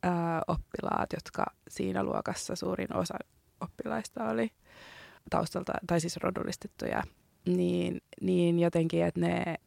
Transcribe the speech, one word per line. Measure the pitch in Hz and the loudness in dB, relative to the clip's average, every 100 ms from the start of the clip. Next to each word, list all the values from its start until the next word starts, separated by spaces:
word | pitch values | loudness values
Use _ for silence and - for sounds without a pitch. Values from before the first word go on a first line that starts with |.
äh, | 180 175 170 165 - | 2 2 2 0 0
oppilaat, | 170 - - - - - | -2 -2 -6 0 0 0
jotka | - - - - _ - | -4 -8 -4 -4 _ -20
siinä | - 185 190 | -4 -2 0
luokassa | 196 - - 180 - 175 | 0 0 -2 -4 -6 -4
suurin | 190 185 - - | -4 -4 -2 -2
osa | 175 - - _ _ _ | -2 -4 -10 _ _ _
oppilaista | 175 - 220 - 214 - | -12 -8 -6 -4 -6 -6
oli | 220 226 226 _ _ - - - - - - | -2 0 -2 _ _ -20 -20 -20 -20 -20 -2
taustalta, | - 160 - - - 175 | -2 0 -4 -4 -4 0
tai | 170 | 0
siis | 170 - | 0 -2
rodullistettuja, | - 185 - 180 - _ - 55 - _ _ _ - | -2 -2 -4 -6 -10 _ -2 -2 -4 _ _ _ 0
niin, | 180 180 175 180 180 _ - | 4 4 2 0 -4 _ -4
niin | 190 180 175 170 | 2 4 6 6
jotenkin, | 170 170 165 170 | 4 4 4 4
että | 170 175 | 2 2
ne | 170 175 175 160 | 2 2 -2 -6